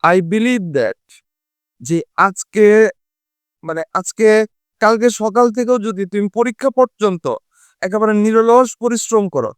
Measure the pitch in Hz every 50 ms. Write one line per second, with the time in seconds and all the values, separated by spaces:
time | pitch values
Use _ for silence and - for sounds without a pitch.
0 | - 165 175 190 175 165 196 220 226 247 247 240 185 170 147 131 113 104 - _
1 | _ _ - _ _ _ _ _ _ _ _ _ _ _ _ _ 123 123 170 165
2 | - _ _ - 180 196 190 - - _ _ 214 214 208 208 220 220 202 - _
3 | _ _ _ _ _ _ _ _ _ _ _ _ - 160 160 160 160 _ _ 185
4 | 185 - - - 220 214 214 220 214 208 _ _ _ _ _ _ 220 214 233 220
5 | 233 240 214 - 208 220 190 240 247 240 208 254 240 226 254 240 202 226 190 190
6 | 196 175 - 208 202 202 _ 226 233 254 226 _ - 269 - 262 254 240 _ _
7 | 208 202 185 165 - 135 113 - _ _ _ _ _ _ _ _ - 185 190 214
8 | 214 220 214 208 208 220 220 226 226 226 233 247 254 226 - _ 226 240 240 226
9 | - - 226 214 202 185 - 139 117 104 -